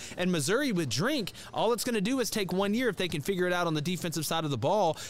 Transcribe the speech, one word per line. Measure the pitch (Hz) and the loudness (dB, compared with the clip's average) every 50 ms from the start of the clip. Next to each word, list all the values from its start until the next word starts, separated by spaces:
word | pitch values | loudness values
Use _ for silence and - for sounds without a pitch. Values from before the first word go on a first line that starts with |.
| - - - - | -6 -10 -4 -2
and | 180 185 180 | 0 2 2
Missouri | 165 139 135 196 247 302 277 220 | 2 2 2 2 2 2 2 0
with | 170 165 131 | 0 0 0
Drink. | 107 117 170 247 311 294 202 160 - - - - - | 0 0 0 0 0 0 -2 -4 -8 -12 -14 -8 -2
All | - 165 214 240 | 0 2 2 2
it's | 214 - | 0 0
gonna | 262 240 220 | -2 0 0
do | 190 214 262 269 | 0 2 2 0
is | 240 - | 0 0
take | - 220 202 175 180 | 0 -2 -2 0 0
one | 185 196 202 202 | 0 2 2 2
year | 226 262 240 | 2 0 0
if | 190 | 0
they | - 190 | 0 -2
can | 175 151 160 | -2 -2 -2
figure | 131 - 196 180 180 | -2 -2 0 0 2
it | 180 180 | 2 2
out | 175 175 170 | 2 2 2
on | 160 | 0
the | 151 | 0
defensive | 147 170 185 170 - 175 160 170 151 | 0 -2 -2 -2 -2 -4 -4 -4 -2
side | - 175 165 160 | -2 -2 -2 0
of | 151 | 0
the | 139 120 | -2 0
ball | 104 143 185 214 196 165 151 - - - | 2 2 2 4 4 2 2 -2 -6 -8